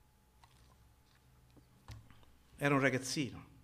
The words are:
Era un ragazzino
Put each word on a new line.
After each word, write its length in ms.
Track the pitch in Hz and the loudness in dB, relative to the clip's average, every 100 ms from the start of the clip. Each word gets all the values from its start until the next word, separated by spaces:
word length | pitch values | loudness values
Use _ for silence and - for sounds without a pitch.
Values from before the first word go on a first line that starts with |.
| _ _ _ _ - - - - - - - - - - - - - - - - - - - - - - | _ _ _ _ -20 -20 -20 -20 -20 -20 -20 -20 -20 -20 -20 -20 -20 -20 -20 -20 -20 -20 -20 -20 -20 -2
Era 160 | 143 | 2
un 60 | 139 | 4
ragazzino 640 | 135 127 - 165 117 - - - | 4 2 -2 -4 -4 -8 -18 -20